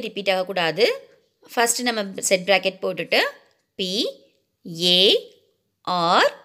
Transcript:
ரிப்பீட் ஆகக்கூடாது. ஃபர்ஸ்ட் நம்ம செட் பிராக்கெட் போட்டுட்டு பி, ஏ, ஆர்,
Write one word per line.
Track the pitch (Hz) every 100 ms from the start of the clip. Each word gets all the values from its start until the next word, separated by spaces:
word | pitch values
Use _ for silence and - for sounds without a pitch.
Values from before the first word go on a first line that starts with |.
| 226
ரிப்பீட் | 202 196
ஆகக்கூடாது. | 185 185 185 165 156 320 539 - _ _ _ -
ஃபர்ஸ்ட் | - 233 240 247
நம்ம | 226 196 185 -
செட் | 190 180
பிராக்கெட் | 190 185 190
போட்டுட்டு | 190 170 165 220 523 - _ _ _ -
பி, | 185 196 392 - _ _ _ _ - 165 180
ஏ, | 180 202 440 - _ _ _ _ _ - 180
ஆர், | 170 202 554 -